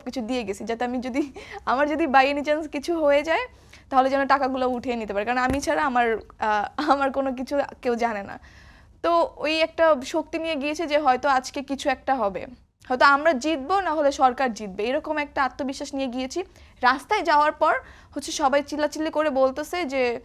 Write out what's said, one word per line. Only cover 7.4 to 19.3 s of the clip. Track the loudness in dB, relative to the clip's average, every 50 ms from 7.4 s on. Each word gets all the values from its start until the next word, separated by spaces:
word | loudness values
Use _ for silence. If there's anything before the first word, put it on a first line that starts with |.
| -6 -2 -2 -2 -2 -2 -8 -4
কেউ | -2 -2 0
জানে | 0 0 -2 -2 -6 -8
না। | -10 -12 -14 -16 -20 -20 -20 -20 -20 -20 -20 -20 -20 -10 _ 0
তো | 2 4 4 2 0 -2
ওই | -4 -2 0 2 2
একটা | 0 0 2 4 4 4 4 4 0
শক্তি | -2 -4 -4 -4 -4 -6 -4
নিয়ে | -4 -2 -2
গিয়েছে | -2 -2 -4 -2 -4 -2
যে | 0 0
হয়তো | 2 4 4 2 4 2 2
আজকে | 2 2 0 -4 -8 -8
কিছু | -6 -6 -6 -2 -2 -2
একটা | -2 -2 -2 -2 -2
হবে, | 0 -2 -2 -4 -6 -10 -12 -14 -20 _ _ _ _ -6 -6
হয়তো | 2 4 6
আমরা | 6 6 6 4 2 2
জিতবো, | 2 0 -2 -2 -2 -2 -2 0 0
না | 0 0
হলে | 0 2 0 0
সরকার | 2 4 2 2 2 0 -2 -2 -4
জিতবে, | -6 -10 -10 -6 -4 -2
এরকম | -2 -2 -2 -4 -4 -4
একটা | -4 -4 -4 -2 -2 -2
আত্মবিশ্বাস | -2 -2 -4 -6 -6 -6 -8 -10 -8 -6
নিয়ে | -6 -6
গিয়েছি। | -6 -6 -6 -8 -6 -6 -8 -8 -10 -14 -20 -20 -20 -6 2
রাস্তায় | 2 2 2 2 0 -2 -2 0
যাওয়ার | 2 4 4 4 4 2
পর | 2 2 2 2 2 0 -4 -10 -20 -20 -20 -14
হচ্ছে | -12 -10 -10 -8
সবাই | -4 0 0 2 2 2 0
চিল্লাচিল্লি | -2 -2 -2 -2 -2 -2 -4 -4 -2
করে | 0 0 0
বলতেছে | 2